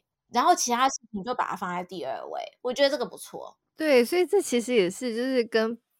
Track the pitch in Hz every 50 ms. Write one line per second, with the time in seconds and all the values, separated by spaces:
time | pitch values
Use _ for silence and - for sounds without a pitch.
0 | _ _ _ _ _ _ - 240 277 339 359 - - 247 240 233 262 269 - -
1 | 240 _ - 196 185 240 247 - - - - 185 202 180 180 180 185 - 190 170
2 | 131 131 113 82 64 73 78 67 - - - _ - 247 240 269 277 277 285 247
3 | 240 - - - - - - - - - - _ _ _ _ - 320 302 277 247
4 | 240 - 339 359 359 285 - 392 - - 254 240 208 - 247 226 180 175 196 -
5 | 254 247 220 233 247 262 262 247 233 226 - 220 220 226 240 - _ _ _